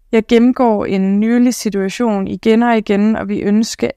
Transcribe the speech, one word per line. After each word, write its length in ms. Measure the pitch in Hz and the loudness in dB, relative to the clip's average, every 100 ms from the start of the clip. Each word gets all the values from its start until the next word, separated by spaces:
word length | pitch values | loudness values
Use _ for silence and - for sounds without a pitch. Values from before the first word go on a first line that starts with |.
| - | -2
Jeg 140 | 226 214 | -2 2
gennemgår 580 | 233 247 254 247 208 | 2 4 2 0 0
en 360 | - 196 190 202 | -2 -2 0 0
nylig 340 | 220 240 247 | 0 2 2
situation 720 | 233 220 196 190 - 240 202 190 | 0 -4 -4 -4 -2 -2 -2 -4
igen 360 | 196 226 220 | -4 2 2
og 160 | 240 226 | 2 0
igen, 380 | 208 202 214 220 | 0 0 0 -2
og 120 | 196 | -4
vi 120 | 208 | -4
ønsker, 500 | 202 214 226 - 240 | 0 0 -2 -4 -6